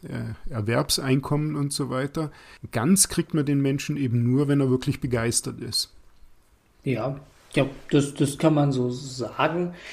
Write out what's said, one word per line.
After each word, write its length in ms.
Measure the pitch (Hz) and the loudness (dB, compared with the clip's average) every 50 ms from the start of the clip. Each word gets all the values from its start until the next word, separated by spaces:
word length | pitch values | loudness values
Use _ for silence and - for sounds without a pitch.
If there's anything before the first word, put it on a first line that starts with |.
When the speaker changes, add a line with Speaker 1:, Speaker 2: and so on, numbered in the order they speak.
| - | -12
Speaker 1:
äh, 480 | - - 117 117 113 110 - - - | -10 -8 -8 -8 -8 -10 -8 -8 -6
Erwerbseinkommen 1040 | 117 113 104 107 113 131 151 - - - - 131 131 139 135 - 147 147 151 151 151 | -6 -4 -2 0 0 0 0 0 -2 -2 0 2 0 0 2 0 -2 0 0 -2 -2
und 160 | 151 143 143 - | -2 -2 -2 -2
so 180 | - 143 123 | -4 -4 -4
weiter. 400 | 123 127 135 143 - 160 160 147 - - - - - - - - - | -2 -4 -4 -4 -4 -4 -6 -6 -8 -12 -20 -20 -18 -18 -16 -6 -4
Ganz 360 | 117 110 147 196 190 - - | 0 4 4 4 4 4 2
kriegt 260 | - - 170 - - | 0 -2 -2 0 0
man 100 | 160 143 | 0 2
den 160 | 139 143 143 | 2 2 2
Menschen 360 | 139 139 139 143 - - 151 | 2 2 0 0 -2 -4 -4
eben 260 | 147 139 123 117 120 117 | -2 -2 0 0 2 2
nur, 260 | 120 123 135 147 139 | 2 2 2 4 4
wenn 120 | 143 139 | 4 4
er 100 | 139 131 | 4 4
wirklich 300 | 127 127 - 143 131 - | 2 2 2 0 -2 -2
begeistert 600 | - 135 123 117 113 117 117 - - 127 113 - | -2 -2 0 0 0 0 0 -2 -2 -4 -8 -8
ist. 320 | 120 120 110 - - - - - - - - - - - - - _ _ _ _ _ _ _ _ - | -8 -4 -4 -4 -4 -4 -8 -16 -20 -20 -20 -20 -20 -20 -20 -20 _ _ _ _ _ _ _ _ -4
Speaker 2:
Ja. 340 | 143 127 107 113 139 139 - - - - - - - - | -2 -2 0 0 -2 -4 -6 -10 -18 -20 -20 -20 -2 0
Ja, 100 | 156 135 135 - - - - - | 0 0 0 -2 -8 -4 2 4
das, 220 | 147 139 143 - | 4 4 2 2
das 220 | - 151 139 - | 0 0 0 0
kann 160 | - - 160 156 | 2 2 4 4
man 180 | 147 143 139 131 | 4 4 2 2
so 180 | 127 123 123 | 2 0 -2
sagen. 840 | 123 127 143 135 123 127 120 104 - - 135 156 160 175 180 175 - - - - | -2 -6 -8 -10 -8 -8 -8 -6 0 0 0 2 2 0 -2 -4 -6 -10 -14 -16